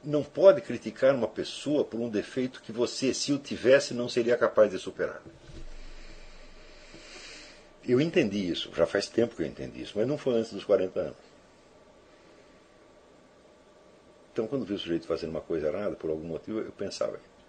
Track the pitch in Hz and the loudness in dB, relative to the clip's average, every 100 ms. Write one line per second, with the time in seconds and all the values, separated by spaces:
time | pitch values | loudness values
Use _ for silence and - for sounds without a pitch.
0 | 156 147 135 - 190 190 - 120 110 104 | 0 -2 -2 8 8 8 0 -6 -6 4
1 | 131 139 113 - 87 - 135 147 - 113 | 4 4 0 -2 -6 -6 0 2 2 -2
2 | 120 107 - - 127 - - 113 120 - | -2 -2 -2 -4 -4 -6 -12 -2 -2 0
3 | 131 - - 143 - 95 101 139 - 123 | -2 0 -2 -2 -2 -2 6 6 4 -4
4 | 120 127 117 120 113 - 104 92 95 - | -2 0 2 4 4 6 6 4 -10 -4
5 | 87 - - - - - - - - - | -6 -6 -16 -20 -18 -14 -14 -14 -14 -16
6 | - - - - - - - - - - | -16 -16 -18 -18 -20 -20 -20 -20 -20 -20
7 | - - - - - - - - - 123 | -18 -18 -18 -18 -20 -20 -20 -14 2 4
8 | 165 175 117 101 90 80 - - 85 101 | 4 4 2 0 -2 -2 -4 0 2 2
9 | - - 117 - 76 69 65 62 65 101 | 0 0 0 0 -6 -6 -10 -10 -8 -2
10 | 120 143 135 117 110 98 - 98 92 95 | -2 0 0 0 -2 -8 2 4 4 -2
11 | 78 62 - - - - - - - - | -4 -8 -20 -20 -20 -20 -20 -20 -20 -20
12 | - - - - - - - - - - | -20 -20 -20 -20 -20 -20 -20 -20 -20 -20
13 | - - - - - - - - - - | -20 -20 -20 -20 -20 -20 -20 -20 -20 -20
14 | - - - - 113 139 95 98 85 85 | -20 -20 -8 -4 -4 -4 -4 -4 -2 -4
15 | - 82 80 80 - 82 76 90 104 73 | -2 -4 -2 -6 -2 -2 0 -2 -4 -4
16 | 80 78 82 78 - 110 90 - 98 - | -4 -4 -4 -8 -4 -6 -6 -8 -8 -4
17 | - - - - | -4 -4 -16 -20